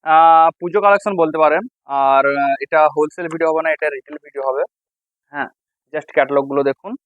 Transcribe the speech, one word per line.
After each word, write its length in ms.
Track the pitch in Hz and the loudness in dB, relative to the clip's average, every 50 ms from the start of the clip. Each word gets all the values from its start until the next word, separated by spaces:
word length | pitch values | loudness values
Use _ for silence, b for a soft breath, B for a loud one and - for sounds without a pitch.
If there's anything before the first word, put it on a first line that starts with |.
আহ, 460 | _ 160 156 160 165 165 165 165 160 165 160 _ | _ 4 4 6 6 6 6 6 4 2 0 _
পুজো 200 | 175 175 160 208 | -10 -4 -2 0
কালেকশন 320 | 202 202 202 202 - 214 196 175 | 2 2 2 2 0 -4 0 0
বলতে 160 | 165 156 151 160 | -2 -2 0 0
পারেন। 200 | 160 151 151 175 220 254 _ _ _ | 2 2 2 0 -4 -8 _ _ _
আর, 400 | 135 139 139 139 135 139 139 135 | -8 -4 -2 0 2 2 2 2
আহ, 280 | 139 143 143 139 139 139 - | 0 -2 -2 -2 -2 -4 -4
এটা 200 | 139 _ 165 156 156 151 143 | -6 _ 2 2 2 2 2
হোলসেল 300 | 151 151 151 - - 175 165 160 | -2 -4 -4 -4 -10 -10 -8 -6
ভিডিও 140 | 165 165 160 | -4 -2 -2
হবে 120 | 160 160 | -2 -2
না, 80 | 160 160 | -2 -4
এটা 140 | 156 - 156 | -4 -4 -4
রিটেল 300 | 151 143 131 _ - 147 147 _ | -6 -6 -8 _ -18 -20 -20 _
ভিডিও 160 | 147 139 139 135 135 | -16 _ -8 -6 -4
হবে। 140 | 131 139 180 - _ _ _ _ _ _ _ _ _ _ _ _ | -4 -4 -6 -8 _ _ _ _ _ _ _ _ _ _ _ _
হ্যাঁ, 160 | 143 147 131 - _ _ _ _ _ _ _ _ | -10 -10 -10 -10 _ _ _ _ _ _ _ _
just 180 | - 156 - - | -12 -12 -12 -4
ক্যাটালগ 320 | - 156 139 131 143 139 139 139 | -2 -2 0 2 0 -2 -2 -2
গুলো 120 | 139 139 | -4 -2
দেখুন 300 | 139 139 135 _ - 196 240 - _ | -2 -2 -4 _ -10 -14 -14 -14 _